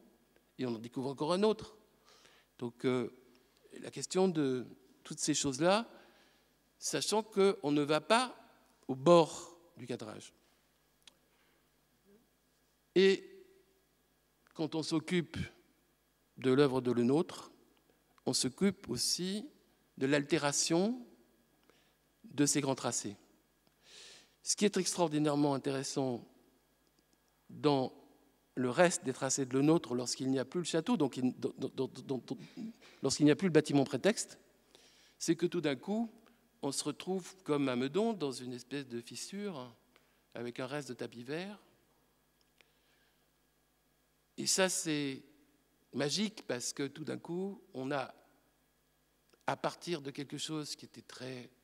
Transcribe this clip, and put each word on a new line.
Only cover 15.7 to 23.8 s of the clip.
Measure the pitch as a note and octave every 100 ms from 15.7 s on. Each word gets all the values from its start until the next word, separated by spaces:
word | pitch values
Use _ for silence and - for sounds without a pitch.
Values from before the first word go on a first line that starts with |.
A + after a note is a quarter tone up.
| _ _ _ _ _ _ -
de | C3
l'œuvre | C3 C#3+ B2+
de | B2
Lenôtre, | A#2 A#2 C#3 - - - - _ _ _ _ _ _ -
on |
s'occupe | B2+ C3 - G#2 - -
aussi | A#2+ - - F#3 G#3 D4 _ _ _ _ -
de | C3
l'altération | D3 C#3+ D#3+ C#3+ C#3 - E3 G3+ B3 - - _ _ _ _ _ _ _ _ _ _
de | A#3 C3
ces | C#3+ D3
grands | C3+
tracés. | C3 B2+ - G#2+ G2+ _ _ _ _ _ _